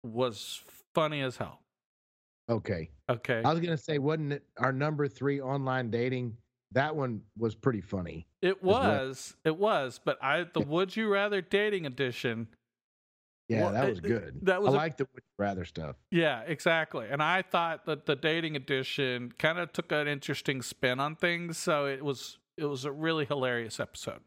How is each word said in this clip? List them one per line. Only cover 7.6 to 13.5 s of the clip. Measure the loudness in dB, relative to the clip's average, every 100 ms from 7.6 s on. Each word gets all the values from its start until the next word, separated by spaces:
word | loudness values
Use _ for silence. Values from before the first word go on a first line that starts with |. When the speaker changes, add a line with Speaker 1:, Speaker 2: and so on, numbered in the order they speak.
| 0 0
Speaker 2:
funny | -4 -6 -4 -10 -14 _
Speaker 1:
It | 0 2
Speaker 2:
as |
well. | 4 6
Speaker 1:
was. | 6 2 0 -6 -14 -2
It | 0 2
was. | 2 2 0 -2
But | -2 0
I, | 2 2
the | 2 -2
Speaker 2:
Yeah. | 2
Speaker 1:
Would | 2 2 0
You | 2
Rather | 2 2 -2
Dating | 2 2 2 0 -4
Edition | -2 -2 0 -2 -2 -6 _ _ _ _ _ _ _ _ _
Speaker 2:
Yeah, | -2